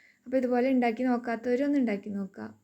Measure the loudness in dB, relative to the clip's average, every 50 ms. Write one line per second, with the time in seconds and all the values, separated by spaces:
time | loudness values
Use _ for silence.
0 | _ _ _ _ _ -4 -2 0 0 2 2 2 2 4 4 4 2 2 0 0
1 | 0 0 0 0 0 -4 -6 -4 -2 0 0 0 2 2 2 2 2 2 0 -2
2 | -4 -6 -6 -6 -6 -8 -10 -12 -14 -14 -14 -18